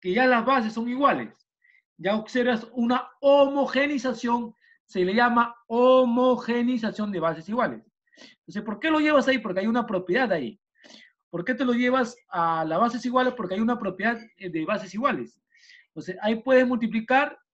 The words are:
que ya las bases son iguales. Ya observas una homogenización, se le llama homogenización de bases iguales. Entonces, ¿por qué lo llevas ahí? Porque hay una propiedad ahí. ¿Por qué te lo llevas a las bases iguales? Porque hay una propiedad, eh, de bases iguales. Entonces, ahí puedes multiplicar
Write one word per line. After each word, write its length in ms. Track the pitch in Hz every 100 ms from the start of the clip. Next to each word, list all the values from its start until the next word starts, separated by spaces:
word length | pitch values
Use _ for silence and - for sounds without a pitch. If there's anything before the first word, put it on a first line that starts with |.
que 120 | 185
ya 140 | 202 262
las 180 | 240
bases 280 | 220 269 220
son 160 | 226 240
iguales. 600 | 254 277 156 110 - _ _ _ _ _ -
Ya 200 | 175 214
observas 500 | 220 247 247 233 -
una 360 | 254 233 247 - _
homogenización, 1300 | 285 285 277 277 262 262 285 285 254 226 240 240 233 - _ _
se 200 | _ 190
le 100 | 180
llama 400 | 220 240 233 233 - -
homogenización 1500 | 226 254 262 247 240 254 247 226 240 240 254 220 - 208
de 80 | 185
bases 280 | 165 160 175
iguales. 340 | 233 202 113 - _ _ _
Entonces, 460 | - _ - 185
¿por 160 | 214 208
qué 100 | 320
lo 100 | 311
llevas 280 | 302 294 240
ahí? 100 | 262
Porque 220 | 220 180
hay 60 | 208
una 200 | 240 226
propiedad 440 | 185 180 208 247
ahí. 280 | 170 117 - _ _ - - _ _ _
¿Por 140 | 170
qué 100 | 175
te 100 | 254
lo 80 | 254
llevas 440 | 240 247 262 240 - _
a 360 | 180 165 160
las 140 | 160 160
bases 260 | 233 240 254
iguales? 280 | 254 254
Porque 200 | 247 180
hay 60 | 190
una 180 | 226 233
propiedad, 400 | 202 185 214 233 - -
eh, 140 | 190
de 140 | 160
bases 300 | 156 208 190
iguales. 460 | 208 269 170 113 _ _ _ - - _
Entonces, 280 | 156 151 185
ahí 160 | 208 226
puedes 240 | 262 254 247
multiplicar 720 | 247 226 226 220 254 294 - _